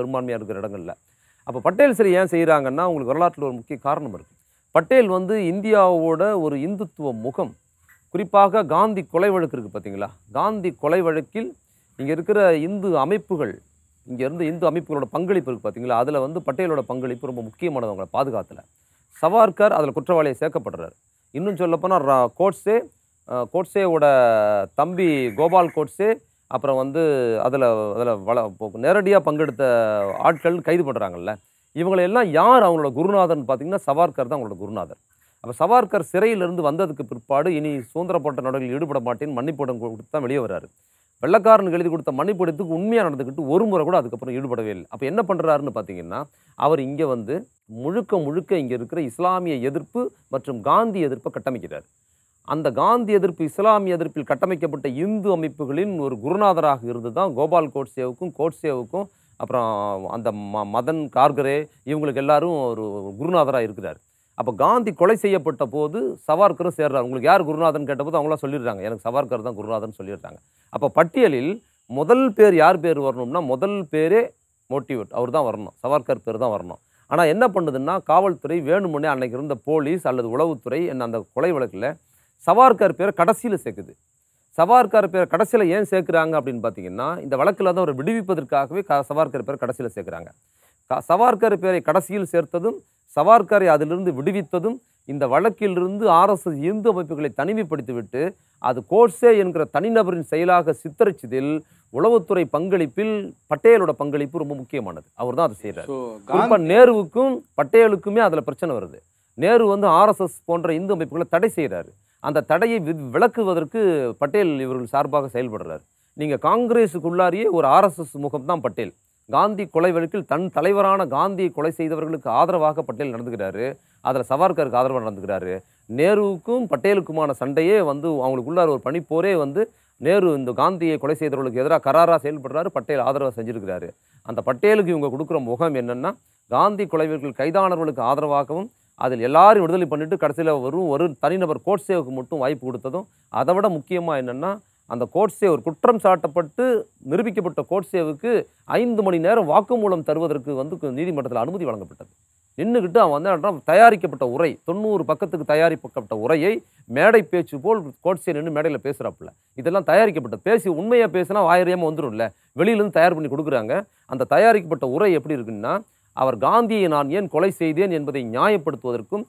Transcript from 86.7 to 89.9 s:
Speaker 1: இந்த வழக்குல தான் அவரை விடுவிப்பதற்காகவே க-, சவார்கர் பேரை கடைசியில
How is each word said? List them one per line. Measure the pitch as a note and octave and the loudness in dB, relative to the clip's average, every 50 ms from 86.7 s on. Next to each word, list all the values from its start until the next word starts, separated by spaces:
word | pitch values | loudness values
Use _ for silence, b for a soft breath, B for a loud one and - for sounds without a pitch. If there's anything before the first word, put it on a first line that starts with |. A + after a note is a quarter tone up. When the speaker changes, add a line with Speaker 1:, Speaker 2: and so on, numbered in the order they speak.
| F#2+ G#2 F2+ F2+ F#2 G#2+ B2+ D3+ F3 F3+ | -6 -6 -10 -10 -8 -6 -4 -4 -6 -6
Speaker 1:
இந்த | C#3+ C#3 C3+ | -6 -4 -2
வழக்குல | B2+ D3 G3+ G3+ - G3 | 2 2 2 2 2 0
தான் | F#3 E3+ | 0 2
அவரை | F#3+ F3+ D#3 C3+ | 2 0 -2 -2
விடுவிப்பதற்காகவே | B2+ D3 F#3+ A3+ A3+ F#3 F#3 F#3 D#3+ C#3 - D3 C#3 C#3 B2 E3 G3 F#3 | -2 -2 -2 -2 -2 -2 -2 -4 -4 -4 -2 -2 -2 -2 -2 -4 -8 -2
க-, | - D3 C#3 C3+ - | 0 0 -2 0 -2
சவார்கர் | C#3+ D#3 D#3+ D3+ - B2+ G#2+ | -2 -2 -2 -2 -2 -6 -6
பேரை | C#3+ C#3 - | -6 -6 -6
கடைசியில | B2+ A#2 G#2+ - B2+ A2+ | -6 -6 -6 -6 -8 -8